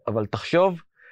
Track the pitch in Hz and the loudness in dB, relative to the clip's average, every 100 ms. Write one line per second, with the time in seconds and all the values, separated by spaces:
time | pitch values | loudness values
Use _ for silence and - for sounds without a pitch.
0 | - 110 104 - - 170 190 175 - _ | -4 -4 -2 -6 0 2 2 0 -12 _
1 | - | -20